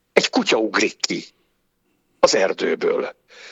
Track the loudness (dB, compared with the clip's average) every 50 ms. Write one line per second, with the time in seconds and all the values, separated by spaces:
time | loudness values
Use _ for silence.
0 | _ _ _ 0 0 2 0 0 0 2 2 0 0 0 0 0 0 -2 -2 -6
1 | -6 -6 -6 -8 -8 -12 -18 _ _ _ _ _ _ _ _ _ _ _ _ _
2 | _ _ _ _ 2 2 4 2 0 0 0 -2 -2 -2 -2 -2 0 -2 -2 -2
3 | -4 -6 -10 _ _ _ -20 -20 -20 -20